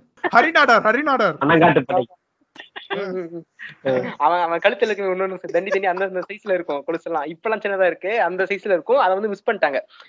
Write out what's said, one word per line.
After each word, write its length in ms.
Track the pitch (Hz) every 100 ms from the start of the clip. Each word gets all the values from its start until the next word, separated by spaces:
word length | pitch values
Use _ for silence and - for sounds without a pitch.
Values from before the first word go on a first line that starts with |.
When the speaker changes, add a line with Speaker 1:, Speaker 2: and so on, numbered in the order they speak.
| _ _ -
Speaker 1:
ஹரி 160 | 226 302
நாடார், 320 | 320 262 214
ஹரி 200 | 214 240
நாடார். 340 | 302 254 196 143
Speaker 2:
அண்ணங்காட்டு 460 | 143 165 170 - 127
படை. 220 | - 117 _ _ _ _ - - - -
Speaker 3:
ம், 100 | 392
ம், 440 | 196 185 165 170 - - - -
ம். 60 | 135
Speaker 2:
ஆ. 260 | 127 123 110
Speaker 3:
அவன், 220 | 151 175
அவன் 200 | 170 170
கழுத்துல 260 | 202 240
இருக்க 200 | 226 202
இன்னொன்னு 340 | 190 185 190 180
தண்டி 320 | 160 170 165
தண்டி 160 | 190 190
அந்த, 180 | 180
அந்த 160 | 190 185 170
சைஸ்ல 200 | 208 208
இருக்கும் 320 | 180 165 143 139
கொலுசெல்லாம். 460 | 165 165 160 147
இப்பெல்லாம் 280 | 170 226 214
சின்னதா 260 | 208 190 180
இருக்கு, 360 | - 185 226
அந்த 220 | 175 185
சைஸ்ல 200 | 185 196
இருக்கும். 340 | 214 175 - 269
அதை 140 | 185
வந்து 160 | 190 214
மிஸ் 220 | 196 -
பண்ணிட்டாங்க. 300 | 202 151 135 - -